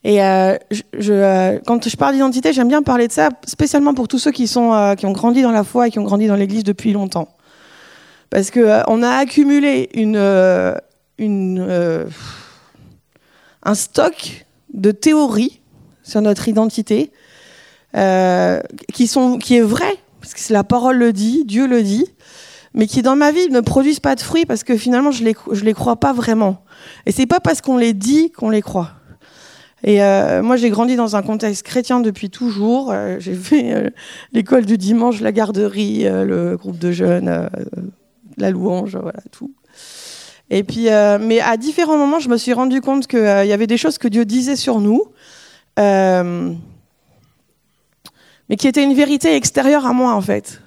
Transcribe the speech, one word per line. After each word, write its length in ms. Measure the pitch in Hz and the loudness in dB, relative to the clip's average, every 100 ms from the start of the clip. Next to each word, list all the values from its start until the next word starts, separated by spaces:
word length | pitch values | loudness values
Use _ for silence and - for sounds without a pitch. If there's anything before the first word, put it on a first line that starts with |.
Et, 180 | 220 208 | 2 2
euh, 320 | 196 190 190 196 - | 4 4 2 0 -4
je, 100 | 208 - - | -10 -10 -6
je, 140 | 208 | 0
euh, 460 | 202 196 190 185 - | 2 4 2 2 -2
quand 240 | - 233 233 | -2 -2 -2
je 80 | - | -2
parle 180 | 277 | 0
d'identité, 380 | 269 269 254 311 | 2 0 0 0
j'aime 160 | 269 240 | 2 2
bien 140 | 294 | 2
parler 240 | 277 247 233 | 2 0 0
de 60 | |
ça, 160 | - 302 247 - | 2 0 -2 -14
spécialement 480 | - 302 294 285 | -4 0 2 2
pour 140 | 269 226 | 0 -2
tous 100 | 262 | -2
ceux 140 | 302 | -2
qui 160 | 262 233 | -2 -2
sont, 240 | 247 233 | 0 2
euh, 220 | 220 202 196 | 2 2 0
qui 100 | 196 | -2
ont 60 | |
grandi 300 | 196 233 247 | 0 0 2
dans 100 | 254 | 2
la 100 | 226 | 2
foi 240 | 196 240 240 | 0 0 0
et 40 | |
qui 80 | 220 | 0
ont 40 | |
grandi 220 | 202 202 214 | -2 0 2
dans 100 | 202 | 2
l'Église 280 | 196 214 | 0 -2
depuis 280 | 202 202 220 | -2 -2 -2
longtemps. 360 | 208 196 185 156 _ _ _ - - - - - _ _ | -2 -4 -6 -8 _ _ _ -20 -20 -20 -20 -20 _ _
Parce 200 | - 196 | -4 -2
que, 100 | 240 | 2
euh, 220 | 220 214 - | 4 4 2
on 160 | 226 | 0
a 60 | 240 | 2
accumulé 800 | 262 277 - 277 285 285 269 - | 0 0 2 4 4 2 0 -2
une, 220 | - 214 214 | -2 -2 2
euh, 580 | 196 190 185 180 92 - - _ _ - | 2 4 4 2 0 -4 -10 _ _ -8
une, 420 | 214 202 190 185 | -4 -2 -2 -4
euh, 460 | 185 180 175 165 165 156 - - - _ _ _ - _ _ _ _ _ _ _ | -4 -2 -2 -4 -8 -14 -18 -20 -20 _ _ _ -20 _ _ _ _ _ _ _
un 120 | - | -4
stock 720 | 208 - - 370 330 - - _ _ _ | -4 -2 0 0 -2 -16 -18 _ _ _
de 180 | 208 196 | 0 0
théories 680 | 208 311 302 285 208 247 _ _ _ - _ | 2 2 2 2 0 -2 _ _ _ -20 _
sur 200 | - 214 | -6 0
notre 260 | 214 202 - | 0 0 0
identité, 640 | 214 220 - 208 214 294 _ _ - - - - _ _ - | 0 0 -2 -2 -2 -2 _ _ -20 -20 -20 -20 _ _ -2
euh, 640 | 190 185 185 180 180 180 - - - | 2 2 2 2 0 -2 -6 -18 -16
qui 140 | - 240 | -2 0
sont, 320 | 277 254 247 | 2 0 0
qui 180 | - 240 | 2 4
est 60 | |
vrai, 340 | 220 233 - 392 _ _ | 4 0 -2 -6 _ _
parce 140 | - | -20
que 60 | - | -14
c'est 140 | - | -2
la 100 | 214 | 0
parole 320 | 202 247 247 254 | 2 0 2 2
le 160 | 240 | 2
dit, 320 | 196 214 262 | 2 0 0
Dieu 220 | 269 208 269 | -2 0 2
le 160 | 247 | 2
dit, 240 | 202 208 359 _ _ - - - _ | 2 0 -2 _ _ -20 -20 -20 _
mais 140 | - 214 | -2 0
qui 160 | - | 2
dans 140 | 247 277 | 2 4
ma 160 | 294 | 2
vie 160 | 311 359 | 2 2
ne 120 | 254 | 0
produisent 400 | 226 269 277 302 | 2 2 2 0
pas 140 | 285 | -2
de 60 | 269 | -2
fruits 260 | - 330 330 | -2 -2 0
parce 160 | 220 | -4
que 140 | - 233 | -2 -2
finalement 340 | 247 247 285 | 0 2 2
je 140 | 254 | 0
les, 100 | 226 220 - | -2 -2 -4
je 140 | 202 | -2
les 100 | 214 | -2
crois 220 | 214 240 226 | -2 -2 0
pas 160 | 277 | 0
vraiment. 500 | 247 233 220 202 185 _ - - - | 0 0 0 0 -2 _ -20 -20 -10
Et 80 | - | -6
c'est 140 | 196 254 | -2 0
pas 140 | 349 | 0
parce 200 | 359 320 | 0 -2
qu'on 160 | - 254 | 0 0
les 180 | 233 | 2
dit 360 | 202 208 294 330 | 0 0 2 2
qu'on 180 | - 220 | -2 -2
les 140 | 214 | -2
croit. 300 | - 190 170 - _ - _ - - - - _ | -2 -6 -6 -12 _ -20 _ -20 -20 -20 -20 _
Et, 200 | 208 202 | 0 4
euh, 400 | 202 196 76 180 | 4 2 2 0
moi 140 | 220 254 | 0 2
j'ai 140 | 233 | 2
grandi 240 | 208 240 | 0 0
dans 220 | 254 226 208 | 0 0 -2
un 60 | |
contexte 420 | 196 214 220 202 | -4 -4 -4 -6
chrétien 360 | - 254 233 247 | -6 -6 -2 0
depuis 300 | 226 190 202 | 0 -4 -12
toujours. 600 | - 247 202 208 247 269 | -6 -6 -2 0 0 -2
Euh, 240 | 202 208 185 | -4 -4 -8
j'ai 160 | 180 | -8
fait, 400 | 185 185 302 240 | -10 0 0 2
euh, 160 | 226 214 - - - - | -2 -4 -8 -20 -20 -6
l'école 340 | 233 190 262 208 | -4 2 2 2
du 120 | 220 | 0
dimanche, 420 | 190 226 233 220 | 2 2 0 0
la 120 | 220 | -2
garderie, 760 | 214 214 196 208 196 208 214 208 | -2 -2 -2 -4 -2 -4 -2 -2
euh, 180 | 190 | 0
le 320 | 196 185 175 180 | -2 -2 -2 -6
groupe 220 | 196 175 | -8 -6
de 140 | 175 | -6
jeunes, 360 | 175 185 175 185 | -2 0 0 -2
euh, 200 | 165 - - - - 185 - _ _ 220 - | -4 -6 -10 -12 -12 -14 -18 _ _ -20 -6
la 140 | 196 | -4
louange, 460 | 185 185 180 202 185 | -2 -4 -4 -6 -10
voilà 240 | 175 - - | -12 -14 -18
tout. 200 | - 277 277 _ _ - - - - - - _ | -18 -18 -18 _ _ -20 -20 -20 -20 -20 -20 _
Et 140 | 196 | -4
puis, 240 | 196 220 226 | -4 -2 2
euh, 300 | 214 208 208 | 4 4 2
mais 200 | 220 226 | 2 0
à 160 | - 226 | 2 -2
différents 400 | 262 302 330 302 | -2 -2 0 2
moments, 220 | 285 320 | 2 0
je 100 | 269 | 0
me 80 | 233 | -2
suis 160 | 247 | 0
rendu 280 | 240 254 262 | -2 0 0
compte 260 | 269 277 254 | 0 -2 0
que, 100 | 240 | 0
euh, 280 | 214 202 | 2 2
il 40 | 202 | 2
y 40 | |
avait 160 | 202 220 | 0 0
des 80 | 233 | 0
choses 220 | 320 294 | -2 -2
que 100 | 240 | -2
Dieu 160 | 208 | 0
disait 320 | 226 240 254 269 | 0 -2 -2 -4
sur 240 | - 226 | -2 0
nous, 240 | 208 240 427 _ - - - _ _ - | 2 0 -2 _ -20 -20 -20 _ _ 0
euh, 760 | 202 196 190 185 175 175 175 170 - - _ _ _ _ _ _ _ _ _ _ _ _ - _ _ _ _ | 2 4 2 2 0 -4 -6 -8 -14 -20 _ _ _ _ _ _ _ _ _ _ _ _ -20 _ _ _ _
mais 80 | 208 | -2
qui 100 | 277 | 0
étaient 160 | 277 | 2
une 120 | 277 | 2
vérité 420 | 269 285 285 330 294 | 2 2 2 2 0
extérieure 500 | 233 - 269 294 262 | 0 0 2 2 2
à 60 | |
moi 200 | 247 254 | 0 0
en 80 | 214 | 0
fait. 400 | 196 208 - - | -2 -4 -6 -20